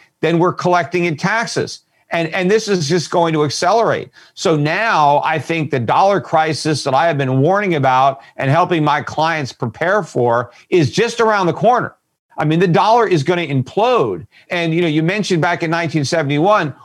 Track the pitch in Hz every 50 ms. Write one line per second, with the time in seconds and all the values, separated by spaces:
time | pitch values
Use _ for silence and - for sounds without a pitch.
0 | _ _ _ _ - 160 165 170 160 180 - - - 180 175 175 170 170 - 180
1 | 175 175 160 139 - 185 208 226 233 175 - 156 110 - - - _ _ _ _
2 | _ _ - 170 165 160 165 190 185 180 208 220 214 202 202 180 160 135 170 180
3 | - - - 180 170 165 160 156 147 147 - - - 175 196 233 226 180 131 92
4 | - - _ - - - _ - - 190 165 151 147 151 160 190 220 226 208 165
5 | 151 143 143 147 - - 160 160 135 - 165 165 156 - - 135 120 104 131 135
6 | 180 196 202 180 - - - 160 156 160 160 - - 156 156 135 - 139 131 131
7 | 160 170 165 139 139 131 131 131 135 160 185 202 208 196 170 147 131 131 127 127
8 | 135 139 135 - - - _ - - 135 139 165 180 170 185 165 151 151 143 147
9 | 127 - - - 151 160 165 156 143 120 - _ - 120 107 - 156 170 190 214
10 | 185 156 - 131 123 120 117 120 123 - - - - _ - 185 160 131 - -
11 | 214 233 233 - 233 220 214 202 190 170 160 - - 214 247 240 160 - - _
12 | _ _ _ _ _ _ _ - 151 151 156 165 185 190 160 202 180 208 220 240
13 | 233 165 185 160 131 - 180 175 170 139 143 135 123 - - - 208 247 254 226
14 | 156 113 95 82 - - _ - _ _ - 175 170 165 160 165 180 170 151 156
15 | 160 160 190 214 202 - 190 165 147 175 175 160 170 160 165 170 170 160 135 160
16 | 143 127 - 165 160 139 147 147 151 196 214 208 180 147 127 - -